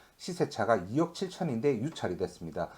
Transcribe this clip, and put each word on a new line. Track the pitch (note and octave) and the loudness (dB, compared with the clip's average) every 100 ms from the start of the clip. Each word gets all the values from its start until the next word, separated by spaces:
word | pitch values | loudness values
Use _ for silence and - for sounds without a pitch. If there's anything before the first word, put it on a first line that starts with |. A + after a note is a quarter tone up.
| - _ | -20 _
시세차가 | - F3 D3+ - G#2 G#2+ | -8 -2 0 2 4 4
이억 | F2 C#3 E3 | 4 2 2
칠천인데 | - F#3 - E3 A2+ C#3+ A2+ | 0 -6 -2 -2 2 2 2
유찰이 | D3 - F#2+ F2 | 0 -2 -2 0
됐습니다. | F2 - E2 E2+ E2 | -2 -4 -6 -4 -4